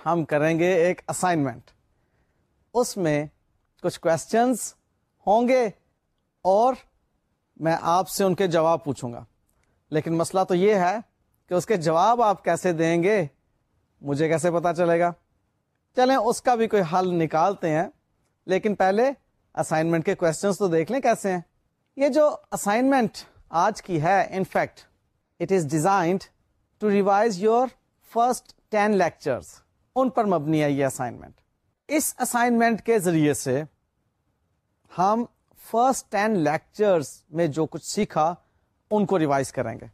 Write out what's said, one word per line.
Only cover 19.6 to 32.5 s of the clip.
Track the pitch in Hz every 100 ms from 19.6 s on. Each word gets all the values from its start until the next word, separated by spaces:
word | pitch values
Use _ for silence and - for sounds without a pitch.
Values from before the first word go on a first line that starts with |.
| 160 160 160 165 180
کے | 185
کویسچنز | 170 151 202 185
تو | 202
دیکھ | 165 160
لیں | 262
کیسے | 254 220 202
ہیں۔ | 180 - _ _ _ _ -
یہ | 285
جو | 269 302 - -
اسائنمنٹ | 196 202 220 262 277 214 - - _ _
آج | 165 196 208
کی | - 165
ہے، | 160 196 -
in | 185 185 196
fact, | 147 - - _ _ _ _ -
it | 170 190
is | 147 156
designed | 170 196 165 185 - _ _ _ _ _
to | 208
revise | 202 196 196 240 180 214
your | 233 254 - _ _ _ 226
first | 240 240 - _ _ 214
ten | 208
lectures، | 202 165 - 147 113 - - _ _ _ 247
ان | 262
پر | 247 208
مبنی | 170 147 156
ہے | 147
یہ | 139 135
اسائنمنٹ۔ | - 123 107 71 - _ _ _ _ -
اس | 294 - -
اسائنمنٹ | 247 240 240